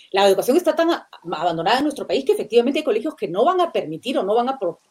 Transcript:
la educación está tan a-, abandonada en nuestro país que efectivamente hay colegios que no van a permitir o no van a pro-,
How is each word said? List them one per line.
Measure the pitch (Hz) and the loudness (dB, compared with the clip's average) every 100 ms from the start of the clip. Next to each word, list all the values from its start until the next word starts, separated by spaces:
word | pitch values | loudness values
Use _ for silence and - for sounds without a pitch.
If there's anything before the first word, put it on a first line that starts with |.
| - | -6
la | 196 202 | 2 4
educación | 190 180 311 | 4 2 2
está | 330 302 | 2 2
tan | 330 | 0
a-, | 311 - - 165 | 0 -4 -18 -10
abandonada | 151 175 165 170 247 | -4 -2 0 0 2
en | 294 | 0
nuestro | - - | -4 -4
país | 208 269 | -2 0
que | |
efectivamente | - - 233 240 311 | -2 2 2 2 0
hay | |
colegios | 294 233 311 - | -2 -2 -4 -6
que | 180 | -6
no | 180 294 | 0 2
van | 359 | 2
a | 339 | 0
permitir | 202 151 160 165 175 | -2 -6 -8 -6 -4
o | |
no | 190 226 | 0 0
van | 240 | 0
a | 269 | -2
pro-, | 175 - _ | -6 -6 _